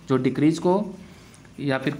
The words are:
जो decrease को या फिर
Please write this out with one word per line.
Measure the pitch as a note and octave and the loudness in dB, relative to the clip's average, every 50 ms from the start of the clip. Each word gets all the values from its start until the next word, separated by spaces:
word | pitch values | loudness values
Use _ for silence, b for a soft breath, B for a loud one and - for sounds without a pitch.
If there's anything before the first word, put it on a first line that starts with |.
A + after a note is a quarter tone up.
| B - | B 0
जो | C3+ | 0
decrease | B2+ B2+ C3+ C3 - C#3+ D#3 D#3+ - | 2 2 0 2 2 2 2 2 2
को | - F3+ F3+ G3+ G#3+ - - B B B B B B B B B B B - - | 2 2 2 2 0 -4 -8 B B B B B B B B B B B -12 -6
या | C#3 C#3+ C3 C3 | -2 -2 -2 -2
फिर | - D3+ C#3+ | -2 -4 -4